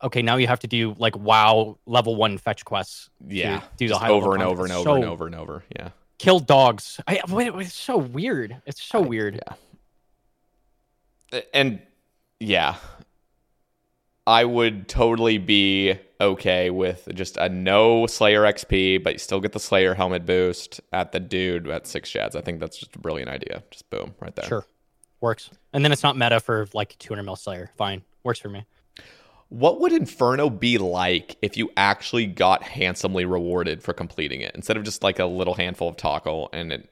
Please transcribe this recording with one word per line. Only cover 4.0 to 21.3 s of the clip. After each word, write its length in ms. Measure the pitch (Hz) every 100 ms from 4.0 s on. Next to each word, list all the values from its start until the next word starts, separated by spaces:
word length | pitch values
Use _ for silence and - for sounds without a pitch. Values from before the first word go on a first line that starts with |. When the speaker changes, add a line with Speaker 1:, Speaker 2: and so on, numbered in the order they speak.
Speaker 1:
high 60 | 113
level 140 | 104 98
Speaker 2:
over 60 |
and 80 | 95
Speaker 1:
content"? 100 | 92
Speaker 2:
over 120 | 90
and 80 | 92
Speaker 1:
It's 60 | 90 87
Speaker 2:
over 100 | 139
and 80 |
Speaker 1:
so 60 | 85
Speaker 2:
over 160 | 85 82
and 80 |
over. 300 | 82 80 76 -
Yeah. 140 | - 87 - _ -
Speaker 1:
Kill 220 | 185 185
dogs. 600 | 135 139 127 107 - - -
I, 120 | 185 175
wait, 240 | 196 247
it's 180 | 185 180
so 240 | - - 233
weird. 640 | 127 131 233 165 107 127 -
It's 160 | -
so 160 | - 226
Speaker 2:
I, 80 | 147
Speaker 1:
weird. 300 | 113 104 107
Speaker 2:
yeah. 180 | - - _ _ _ _ _ _ _ _ _ _ _ _ _ _ _ _ _
A-, 240 | 123 - 151
and, 240 | 135 98 _ _ _ _ _ -
yeah. 360 | 110 90 76 90 - - _ _ _ _ _ _ _ _ _ _ _ _ -
I 180 | 113
would 440 | 120 120 117 104 87
totally 500 | 135 117 113 117 110
be 600 | 90 101 98 95 98 95 - -
okay 500 | 98 95 98 90 90
with 380 | 92 92 90 -
just 220 | 90 92 -
a 120 | 92
no 580 | 92 92 101 113 117 117
Slayer 380 | - 107 104 104
X 180 | 101
P, 320 | - 98 95 92
but 160 | 92
you 40 | -
still 220 | - 98
get 120 | 98
the 80 | 107
Slayer 340 | - 98 92
helmet 300 | 92 92 90 85
boost 540 | 92 92 85 - - -
at 200 | 92 87
the 80 | 92
dude 480 | 87